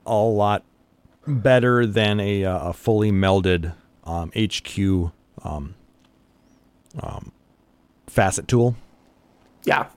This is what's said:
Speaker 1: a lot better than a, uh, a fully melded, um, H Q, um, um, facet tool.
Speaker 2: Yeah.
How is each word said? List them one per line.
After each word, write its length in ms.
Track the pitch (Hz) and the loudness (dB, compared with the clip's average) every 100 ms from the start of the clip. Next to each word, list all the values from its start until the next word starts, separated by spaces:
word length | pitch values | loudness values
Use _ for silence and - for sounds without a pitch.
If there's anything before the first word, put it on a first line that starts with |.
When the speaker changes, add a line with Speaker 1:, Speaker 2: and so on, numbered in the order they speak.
Speaker 1:
a 100 | - | -2
lot 480 | 110 113 104 104 104 - _ _ _ _ _ - | 0 2 2 0 -2 -6 _ _ _ _ _ -6
better 600 | 135 135 127 123 123 117 | 0 4 4 4 4 2
than 340 | 107 104 104 | 2 2 0
a, 240 | 101 101 | 0 -2
uh, 240 | 95 92 87 | -2 -2 -6
a 40 | |
fully 360 | 85 - 107 107 | -4 0 2 2
melded, 640 | 98 95 98 92 87 82 - _ _ | 2 4 2 2 0 -2 -10 _ _
um, 260 | - 85 82 | -10 -8 -6
H 280 | 110 107 - | -4 -4 -4
Q, 480 | - - 95 95 85 - _ - | -8 -4 0 0 -2 -8 _ -14
um, 320 | - 76 71 - _ _ _ _ _ _ _ _ _ _ _ - | -10 -10 -10 -16 _ _ _ _ _ _ _ _ _ _ _ -14
um, 320 | - - - - _ _ _ _ _ _ - | -12 -12 -16 -20 _ _ _ _ _ _ -6
facet 380 | - 98 - 76 | 0 0 0 0
tool. 300 | 120 120 120 - _ _ _ _ _ _ _ | 2 2 -2 -10 _ _ _ _ _ _ _
Speaker 2:
Yeah. 220 | - 143 - | -2 -2 -2